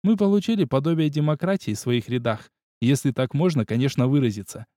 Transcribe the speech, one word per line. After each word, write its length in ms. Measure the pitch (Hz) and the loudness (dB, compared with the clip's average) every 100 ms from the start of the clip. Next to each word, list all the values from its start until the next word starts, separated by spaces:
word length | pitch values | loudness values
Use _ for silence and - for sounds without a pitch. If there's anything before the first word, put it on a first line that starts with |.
Мы 120 | 196 214 | 2 2
получили 480 | 202 208 185 220 | 4 2 2 0
подобие 440 | 151 135 151 165 151 | 2 0 0 0 0
демократии 640 | 147 151 151 175 196 - | 0 0 0 -2 -2 -4
в 60 | 104 | -4
своих 300 | 123 123 - | -2 -2 -2
рядах, 420 | 123 120 110 - _ _ _ | -2 -2 -4 -8 _ _ _
если 300 | 117 139 143 | 2 2 0
так 240 | 123 131 | -2 -2
можно, 300 | 143 180 147 | 0 0 0
конечно, 420 | 107 113 135 - 127 | -2 0 0 0 2
выразиться. 600 | 143 123 101 95 - 131 | 2 2 -2 -10 -14 -18